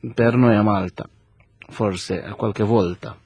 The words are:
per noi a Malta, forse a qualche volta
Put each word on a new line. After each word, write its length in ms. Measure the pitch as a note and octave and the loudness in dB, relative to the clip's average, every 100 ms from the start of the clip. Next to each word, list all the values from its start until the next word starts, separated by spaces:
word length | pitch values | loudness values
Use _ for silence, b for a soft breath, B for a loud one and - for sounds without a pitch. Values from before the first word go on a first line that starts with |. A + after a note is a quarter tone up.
| A#2 | -10
per 220 | - A#2 | 0 2
noi 220 | A#2+ B2 G#2+ | 6 6 6
a 60 | |
Malta, 460 | G#2+ G2+ F#2 - - _ _ _ _ _ - | 4 0 -4 -8 -16 _ _ _ _ _ -20
forse 520 | - A2 F2+ - F#2 | -4 -4 -4 -6 -8
a 140 | - | -8
qualche 300 | G#2+ A2 F#2+ | -6 -6 -2
volta 520 | G#2 A#2 F2+ F2 - G2+ | 2 2 0 -4 -12 -18